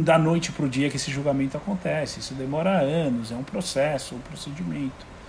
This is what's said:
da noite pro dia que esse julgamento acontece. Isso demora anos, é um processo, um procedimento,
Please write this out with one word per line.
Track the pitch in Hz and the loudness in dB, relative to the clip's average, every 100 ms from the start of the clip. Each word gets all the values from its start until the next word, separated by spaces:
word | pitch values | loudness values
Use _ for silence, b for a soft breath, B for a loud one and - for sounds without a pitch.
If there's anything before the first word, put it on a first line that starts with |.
da | 156 165 | 8 6
noite | 160 170 - | 6 4 2
pro | - 143 | -2 0
dia | 127 143 | 2 0
que | 135 | 0
esse | - | -4
julgamento | 135 143 135 135 | -2 0 2 0
acontece. | 147 202 190 170 151 139 - | -2 -4 -2 -2 -2 -2 -6
Isso | - | -8
demora | 135 131 151 180 190 | -6 -4 0 2 4
anos, | 139 165 151 120 113 | 4 2 2 0 -2
é | |
um | 117 | -6
processo, | 139 104 92 135 147 139 - | -4 -4 -2 2 2 0 -4
um | 123 | -10
procedimento, | - 147 147 143 175 156 135 - - B | -10 -12 -10 -6 -4 -2 -4 -6 -14 B